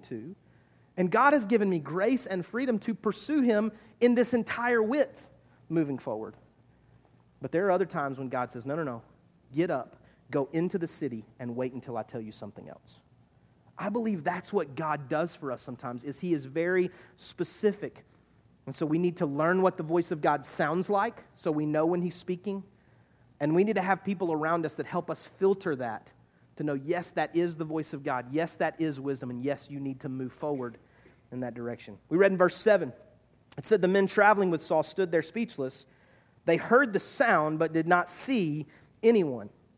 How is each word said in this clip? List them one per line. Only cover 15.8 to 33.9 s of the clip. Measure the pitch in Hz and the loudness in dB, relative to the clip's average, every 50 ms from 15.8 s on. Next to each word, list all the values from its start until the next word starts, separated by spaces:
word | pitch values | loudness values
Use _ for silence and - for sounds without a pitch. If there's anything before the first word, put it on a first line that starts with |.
| - 123 120 120 123 | -10 -10 -10 -8 -10
is | 143 135 - | -10 -10 -6
he | - 180 170 | -2 0 0
is | 147 131 | 0 -2
very | 135 135 160 170 180 185 185 180 180 - - - - - | -4 -4 -2 0 2 2 2 2 0 -4 -12 -20 -20 -20
specific. | _ - - - - 180 - - - - 208 185 - 160 127 - - - _ _ _ _ _ _ _ _ _ _ _ _ | _ -16 -16 -6 -6 -6 -6 -4 0 0 0 0 0 -8 -10 -10 -14 -20 _ _ _ _ _ _ _ _ _ _ _ _
And | 135 135 | -14 -4
so | - 165 | -4 0
we | 147 151 165 | 0 2 2
need | 175 175 165 | 2 0 0
to | - 180 | 0 -2
learn | 147 139 147 156 170 185 190 | -2 0 2 2 4 4 4
what | 185 185 180 | 4 4 2
the | - 165 | 0 -2
voice | 156 170 175 170 - | 0 0 0 2 0
of | 170 151 | -4 0
God | 143 165 147 143 139 | 2 2 2 2 -2
sounds | - - - 165 147 160 180 185 - | -6 -2 0 0 0 0 -2 0 0
like | 202 196 208 240 240 - - - _ | 0 0 0 -2 -4 -10 -20 -20 _
so | - - 175 | -6 -4 -2
we | 151 151 151 | 0 0 0
know | 151 151 151 160 | 0 2 2 2
when | 165 180 180 | 2 2 0
he's | 180 180 170 | 0 -2 -4
speaking. | - - - 180 175 - 208 196 196 190 - _ _ _ _ _ _ _ _ _ _ _ _ _ _ | -6 -6 -6 -6 -4 -4 -6 -6 -8 -10 -14 _ _ _ _ _ _ _ _ _ _ _ _ _ _
And | 147 151 156 | 0 2 4
we | 175 208 | 4 4
need | 214 214 | 4 2
to | 196 | 0
have | 180 190 190 185 - | 2 0 0 0 0
people | 196 202 170 196 170 160 | -6 -4 -2 -2 -2 -2
around | 151 151 156 170 170 160 | -2 0 0 0 -2 -2
us | 151 - | -4 -6
that | - 143 | -8 -8
help | - - 175 165 - | -6 -6 -6 -6 -6
us | 156 - - | -8 -10 -10
filter | - - - 190 190 196 196 - 180 147 | -16 -6 0 2 2 2 2 0 -4 -4
that, | 127 127 117 107 - - - _ _ _ _ _ _ _ _ _ | -4 -4 -6 -8 -10 -12 -18 _ _ _ _ _ _ _ _ _
to | - 151 | -6 -4
know, | 147 143 | -4 -4
yes, | 139 135 151 170 175 170 - | -4 -4 -4 -4 -4 -4 -4
that | - 170 156 151 - | -4 -4 -4 0 0
is | 170 175 175 165 | 0 0 0 -2
the | 156 165 | -6 -6
voice | 156 160 160 151 - - | -4 -4 -6 -6 -6 -10
of | 139 135 | -8 -6
God. | 147 131 127 123 123 135 | -4 -4 -4 -4 -2 -2
Yes, | 156 170 165 - | -2 -2 -2 -2
that | - 180 160 - - | -2 -2 -2 0 -2
is | 165 156 143 131 | -2 -2 -2 -4
wisdom. | 131 139 139 127 131 123 | -4 -6 -6 -4 -6 -8
And | 123 120 | -8 -4
yes, | 123 143 139 135 - - | -4 -4 -4 -4 -8 -12
you | 143 139 | -10 -8
need | 139 135 135 127 | -8 -8 -8 -8
to | - 135 | -8 -8
move | 131 131 131 123 - | -6 -6 -8 -8 -8
forward | - 156 151 147 131 123 120 113 - _ _ _ _ _ - _ _ _ _ | -8 -6 -4 -4 -4 -6 -8 -10 -14 _ _ _ _ _ -20 _ _ _ _
in | 123 127 | -8 -6
that | 127 123 113 | -6 -6 -8
direction. | 120 117 120 120 - - - 101 - _ _ | -8 -8 -8 -8 -10 -12 -18 -18 -20 _ _
We | 151 | 4
read | 175 190 196 190 | 4 4 4 6
in | |
verse | 175 185 170 - | 4 4 2 2
seven. | - - 220 208 190 165 131 117 - - - - _ _ _ _ _ _ _ - | 0 4 4 4 4 2 -2 -8 -14 -20 -20 -20 _ _ _ _ _ _ _ -16
It | - - | -12 0
said, | - 180 180 | 2 2 4
"The | 170 | 4
men | 180 | 4